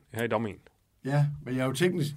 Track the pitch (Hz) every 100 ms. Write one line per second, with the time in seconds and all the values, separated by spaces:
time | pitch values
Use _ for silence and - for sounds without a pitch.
0 | _ 110 117 110 113 92 - _ _ _
1 | 131 143 147 - - 127 131 127 180 180
2 | 135